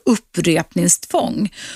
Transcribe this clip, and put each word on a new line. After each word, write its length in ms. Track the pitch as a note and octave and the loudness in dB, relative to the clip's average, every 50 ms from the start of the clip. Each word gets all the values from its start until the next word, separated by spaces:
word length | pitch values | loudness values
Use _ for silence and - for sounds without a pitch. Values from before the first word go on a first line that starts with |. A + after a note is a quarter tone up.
| - | 2
upprepningstvång. 1500 | - A#3 G3+ - _ - - E3 E3+ D#3+ E3 E3 - - F3+ F3 F3 - - - - - E4+ - - - - G#3 G3+ - - - - - | 2 0 0 0 _ -6 -2 0 2 2 0 0 -2 -2 0 2 2 0 0 -2 -2 -2 -2 0 0 -2 -2 -4 -4 -6 -8 -16 -16 -16